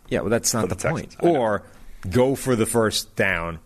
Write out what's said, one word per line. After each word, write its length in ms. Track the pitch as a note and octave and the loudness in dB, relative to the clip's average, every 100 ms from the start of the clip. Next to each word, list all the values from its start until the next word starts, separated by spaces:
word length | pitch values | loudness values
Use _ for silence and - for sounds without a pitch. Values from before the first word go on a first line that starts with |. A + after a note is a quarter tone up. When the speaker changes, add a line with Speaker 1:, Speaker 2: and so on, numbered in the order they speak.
| - | -4
Speaker 1:
Yeah, 140 | A#2+ | -2
well, 80 | E2 | 0
that's 240 | A2+ - | 0 0
not 80 | A#2 | -2
Speaker 2:
for 60 | F#2 | -2
Speaker 1:
the 80 | |
Speaker 2:
the 140 | - - | -2 -2
Speaker 1:
point. 220 | D#3+ - | -4 -6
Speaker 2:
Texans. 180 | - E3+ | 0 2
I 20 | |
know. 80 | D3+ | 2
Speaker 1:
Or 240 | A2 G2+ - - - - G2 | 2 -2 -6 -20 -18 -12 -2
go 260 | A2+ C3 | 2 2
for 200 | C3 C3 | 2 0
the 100 | A#2 | 0
first 500 | A2+ A#2 G#2+ - - | 2 2 2 0 -6
down, 440 | - G2 F2 E2+ E2 | -2 0 0 -4 -8